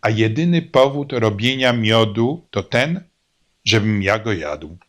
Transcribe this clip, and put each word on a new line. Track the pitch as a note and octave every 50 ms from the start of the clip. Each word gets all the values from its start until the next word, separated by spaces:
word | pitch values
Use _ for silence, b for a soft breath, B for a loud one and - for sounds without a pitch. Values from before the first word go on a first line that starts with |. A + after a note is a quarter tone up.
"A | - A2
jedyny | A2 G#2+ A2 A2 A2 C3+ E3 F3 E3+ E3
powód | E3 - - C3+ C3 C#3 C#3 D3 C#3+ C#3+
robienia | C3+ B2 A2 A2 G2+ G2+ G#2+ B2 C3 C3 C3 B2+
miodu | A#2+ A#2+ A2 G#2+ A2 A2+ A2+ G#2 G2+ A2+ A#2 B2 D3+ E3+ _ _
to | - G#2
ten, | F#2+ - - A#2+ C3 D#3 E3+ F#3+ - _ _ _ _ _ _ _ _ _ _ _ _
żebym | - G#2+ A2 G2+ A2 G#2+ G#2
ja | F#2+ F#2+ G#2 A2
go | G#2+ A#2
jadł". | G#2 E2+ D#2 D2+ D2+ D2 - D2+ E2+ F2+ _